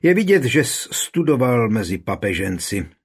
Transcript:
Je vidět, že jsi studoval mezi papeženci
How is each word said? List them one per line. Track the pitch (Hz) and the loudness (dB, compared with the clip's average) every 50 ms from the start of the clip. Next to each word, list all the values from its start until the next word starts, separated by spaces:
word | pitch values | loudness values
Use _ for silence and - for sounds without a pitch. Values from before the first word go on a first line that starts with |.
Je | - 170 180 | 4 4 4
vidět, | 208 220 185 196 180 131 | 4 4 4 2 2 2
že | 120 123 156 131 | 2 2 2 0
jsi | - - - - - | 0 -4 -8 -8 -8
studoval | - - - - - 175 165 151 147 123 127 127 123 120 117 107 | -8 -8 -8 -4 -4 -2 0 2 2 2 2 2 2 2 2 0
mezi | 107 113 101 - 95 | 0 -2 -2 -4 -6
papeženci | 85 - - 95 - - 101 92 - 95 95 92 82 - - 101 101 80 80 _ _ | -6 -4 -6 -6 -4 -4 -4 -2 -2 -4 -4 -6 -6 -6 -6 -6 -6 -6 -8 _ _